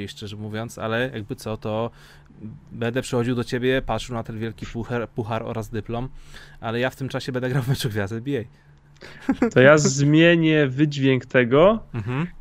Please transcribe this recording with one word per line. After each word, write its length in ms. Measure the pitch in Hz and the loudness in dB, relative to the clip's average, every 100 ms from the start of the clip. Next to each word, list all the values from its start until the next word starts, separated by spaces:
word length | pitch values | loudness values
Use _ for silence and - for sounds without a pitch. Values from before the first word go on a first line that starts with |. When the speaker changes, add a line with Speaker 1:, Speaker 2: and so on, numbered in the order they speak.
Speaker 1:
A, 40 | 101 | -10
szczerze 280 | - 104 107 | -12 -14 -12
mówiąc, 420 | 107 107 113 - | -10 -8 -8 -8
ale 320 | 110 113 127 | -4 -2 -2
jakby 220 | 127 104 127 | -6 -10 -10
co, 220 | - 107 | -8 -8
to 340 | 110 110 117 - - - - - 104 - - | -4 -4 -4 -8 -20 -20 -20 -18 -18 -18 -18
będę 300 | 117 117 123 | -6 -4 -4
przychodził 340 | 123 127 117 123 | -2 0 0 -2
do 80 | |
ciebie, 380 | 117 127 127 131 | -2 -2 0 0
patrzył 340 | 127 110 - 120 | 0 -4 -4 -8
na 80 | |
ten 160 | 113 110 | -8 -8
wielki 260 | 113 - - | -8 -8 -10
puchar, 440 | 117 107 120 110 | -8 -6 -4 -4
puchar 340 | - 107 113 | -6 -6 -6
oraz 260 | 113 113 110 | -6 -8 -6
dyplom, 400 | 113 107 117 131 - - - - - | -8 -6 -6 -8 -10 -18 -20 -20 -12
ale 180 | 117 117 | -6 -2
ja 100 | 127 | -2
w 60 | - | -2
tym 140 | 131 | -6
czasie 220 | 131 - | -6 -4
będę 180 | 127 127 | -4 -2
grał 140 | 131 | 0
w 40 | 120 | 0
meczu 220 | 131 135 | 0 -2
gwiazd 240 | 104 98 | -2 -4
N 80 | 113 | -4
B 80 | 123 139 | -6 -6
A. 40 | 101 - _ - _ - - - - 247 233 | -6 -14 _ -20 _ -20 -20 -8 -4 0 2
Speaker 2:
To 100 | 131 | 8
ja 160 | 131 156 | 8 8
zmienię 880 | 143 135 143 151 170 170 160 156 143 | 4 2 4 6 6 6 4 4 2
wydźwięk 580 | 127 156 143 135 131 - | 2 0 2 2 2 2
tego. 580 | 131 120 135 185 220 - | 2 4 6 6 6 -2
Speaker 1:
Mhm. 340 | 120 104 127 175 - | -10 -6 -4 -4 -8